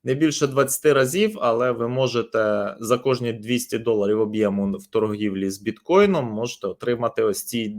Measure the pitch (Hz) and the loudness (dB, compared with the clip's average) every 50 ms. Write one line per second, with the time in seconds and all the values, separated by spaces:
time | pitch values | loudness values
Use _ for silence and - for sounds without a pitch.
0 | - 127 131 147 160 156 143 - 151 139 127 139 139 135 - - - 151 139 135 | -4 -4 0 2 2 2 2 0 -2 0 2 2 2 2 0 0 2 4 4 4
1 | 131 127 160 196 214 214 214 - - 120 113 117 123 127 120 113 117 120 127 131 | 4 2 2 0 0 0 0 0 0 0 2 2 2 0 0 -2 -2 -2 0 0
2 | 131 123 120 117 113 - - 113 110 107 104 101 101 104 - - 113 107 123 120 | 0 0 0 -2 -2 -2 0 0 0 2 0 0 -2 -4 -6 -6 -2 0 0 0
3 | - 135 127 120 120 117 113 110 104 113 123 120 - - 117 110 113 117 113 104 | 2 0 0 0 -2 -4 -6 -6 -4 -2 -2 -2 -2 -2 -6 -2 0 0 0 2
4 | 101 101 107 110 110 107 107 107 107 101 98 101 98 98 95 98 - - - 113 | 2 2 2 0 0 0 0 0 0 0 0 0 -2 -2 -4 -6 -6 -4 -2 0
5 | 107 107 104 104 107 101 95 95 95 95 95 101 101 113 107 - _ - 175 196 | 0 0 -2 -2 -2 -2 -2 -2 -2 -4 -4 -6 -6 -8 -8 -6 _ 2 4 4
6 | 202 196 185 151 127 113 107 107 120 123 - - - 92 92 - - 123 120 117 | 6 4 4 0 -2 -4 -4 -4 -6 -6 -6 -6 -8 -8 -8 -6 -4 -2 -2 0
7 | 120 110 - 113 113 107 95 - - - 120 117 110 104 107 | -2 -2 0 0 0 0 0 -2 -4 -6 -4 -4 -4 -4 -6